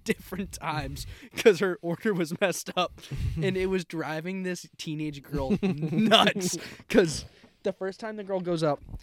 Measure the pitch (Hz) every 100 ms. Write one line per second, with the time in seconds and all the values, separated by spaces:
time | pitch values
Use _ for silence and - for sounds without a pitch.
0 | 220 - - 190 190 - 143 156 139 -
1 | - - - - 233 170 196 180 170 165
2 | 220 185 160 175 190 - - 185 170 -
3 | - 135 - 160 190 185 190 190 160 165
4 | 139 156 175 190 180 175 - - 170 151
5 | 151 147 - 147 135 202 196 143 156 175
6 | 220 220 202 202 180 165 - - - 254
7 | 175 127 - - - _ 202 - 190 -
8 | 220 214 190 190 175 170 156 139 - -